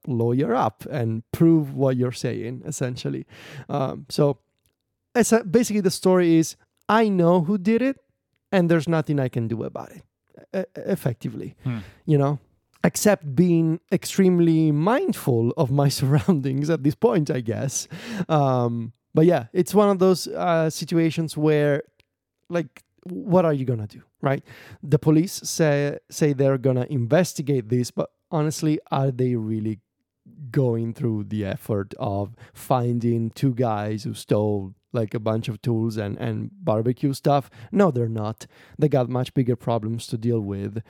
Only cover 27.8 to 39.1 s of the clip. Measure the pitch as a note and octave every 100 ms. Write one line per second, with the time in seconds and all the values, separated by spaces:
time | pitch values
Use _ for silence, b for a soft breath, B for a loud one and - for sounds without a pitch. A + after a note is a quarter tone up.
27.8 | A#2+ - - _ _ E3 D#3 - D#3 D3+
28.8 | - C#3+ C#3 B2+ B2+ A#2+ G#2+ A2 G#2+ G#2
29.8 | _ _ _ _ - - C3 C#3+ B2+ A#2
30.8 | A#2 - A#2+ G#2+ G2+ G#2+ G2 G2+ - G#2
31.8 | G2 - A2+ G2 G2+ - B - - C3
32.8 | A#2+ A#2+ A#2 A#2 A2+ - C#3 A#2+ A#2+ G#2+
33.8 | G#2+ A2 B2 G#2+ - G#2+ G#2+ G#2 F#2+ -
34.8 | _ B2 G#2+ A#2 A2 A2 A2+ G#2 B2 A2+
35.8 | A2+ G#2+ G2+ - A#2+ A2 A2 - E3+ G#2+
36.8 | A2+ B2 C#3+ C3+ D3+ C#3+ - B B F#3+
37.8 | F#3+ B2 A#2 A2+ G#2+ - - b b b
38.8 | D3+ C3+ B2